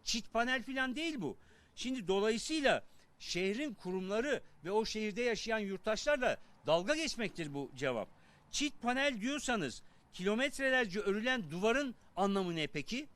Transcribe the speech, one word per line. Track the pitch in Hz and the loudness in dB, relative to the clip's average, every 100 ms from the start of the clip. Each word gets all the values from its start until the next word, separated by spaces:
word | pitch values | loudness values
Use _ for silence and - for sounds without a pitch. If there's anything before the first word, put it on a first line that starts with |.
Çit | - 233 - | -2 -4 -2
panel | 226 240 262 | 0 0 0
falan | 254 269 262 247 | -2 -2 -2 -2
değil | 330 302 | -2 -2
bu. | 147 - - - - - | -4 -6 -16 -20 -20 -8
Şimdi | 247 262 175 | -4 -4 2
dolayısıyla | 196 214 226 - 311 269 143 - - - - | 2 4 0 0 2 4 4 0 -20 -20 -16
şehrin | - 175 190 214 302 | -6 -2 0 0 -4
kurumları | 202 180 185 185 214 277 226 - - | -6 -6 -4 -2 -2 0 -2 -4 -12
ve | 160 | -2
o | 208 214 | 0 0
şehirde | 214 214 196 | -2 -2 0
yaşayan | 240 214 220 220 | -2 -2 -2 -2
yurttaşlarla | 202 190 - 214 294 294 247 113 - - - | -2 -4 -2 0 2 4 4 2 -6 -10 4
dalga | 165 196 311 | 4 4 0
geçmektir | 320 - 202 - 156 | 0 -2 -4 -4 -6
bu | 139 135 131 | -6 -8 -2
cevap. | 135 120 95 - - - - | -2 -2 -4 -10 -20 -20 -8
Çit | - 294 - | -2 -2 -2
panel | 233 254 285 240 | -2 2 2 0
diyorsanız | 226 294 - 226 143 - - - - | -2 -2 0 0 0 -4 -16 -20 -18
kilometrelerce | - 185 214 277 - 269 262 233 190 | -4 0 2 0 0 2 4 2 0
örülen | 202 202 233 254 165 | 0 0 0 0 -2
duvarın | 170 214 247 277 214 - - | 0 2 4 0 -6 -10 0
anlamı | 202 196 185 165 | 2 2 0 0
ne | 151 | -2
peki? | 151 - 240 294 | -2 -4 -6 -6